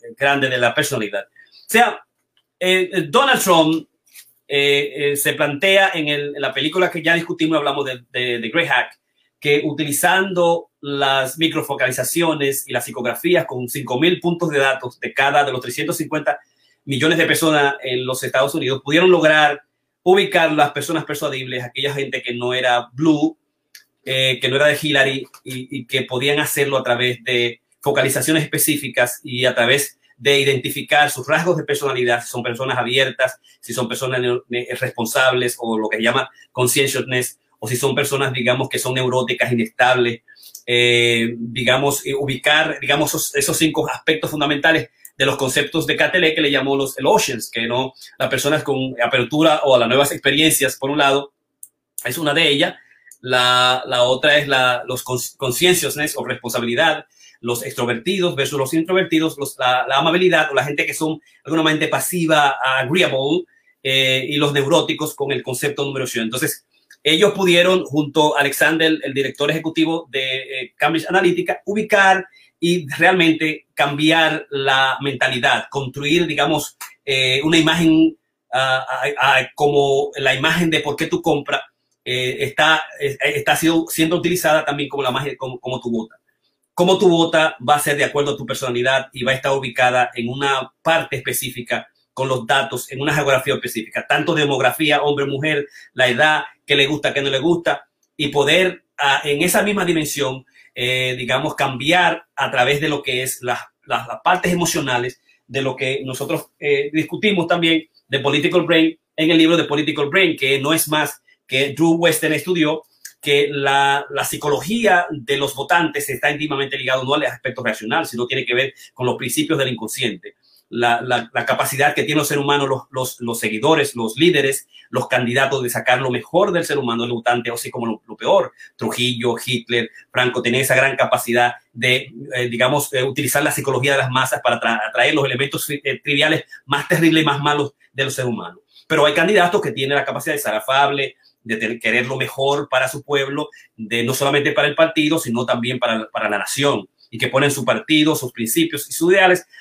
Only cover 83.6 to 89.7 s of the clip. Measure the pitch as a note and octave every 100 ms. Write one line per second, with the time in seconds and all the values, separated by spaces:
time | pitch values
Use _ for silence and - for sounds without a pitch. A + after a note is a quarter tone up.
83.6 | D#3+ E3 D#3+ - D#3+ E3+ E3 F3 D#3+ D#3
84.6 | D3+ C#3+ C#3+ C#3+ C3 C3 C#3 B2+ C3 B2
85.6 | C3 B2+ A#2+ A2+ A2 _ _ _ _ _
86.6 | _ - F3+ F#3+ G3 E3 E3 E3 D#3 -
87.6 | B2 D3 D3 C#3+ B2+ C#3+ C#3+ C#3+ C3 C3
88.6 | C3 A#2+ B2 C3 - - A#2+ C3 C#3+ C#3
89.6 | C3